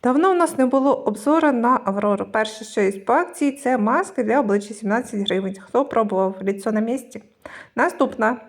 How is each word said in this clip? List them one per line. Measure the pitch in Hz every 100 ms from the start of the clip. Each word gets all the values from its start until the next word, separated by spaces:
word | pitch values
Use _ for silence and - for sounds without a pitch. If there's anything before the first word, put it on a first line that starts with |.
Давно | 240 262 370
у |
нас | 359 320 320
не | 262
було | 269 269
обзору | - - 214 - 320 311
на | 240 240 226
Аврору. | - 196 208 202 196
Перше, | 220 214 214
що | 220 -
є | 196
по | 196 -
акції, | 269 349 - 285
це | 269 247 254
маски | 208 277 381 -
для | 214 247
обличчя, | 220 202 208
сімнадцять | 214 208 220 254 208
гривень. | 202 185 190 196
Хто | - 240
пробував? | 277 233 214 190 190 190
Ліцо | 190 196 220
на | 214
місці. | 220 262 - - - _ - - - -
Наступна | 320 339 254 - 220 240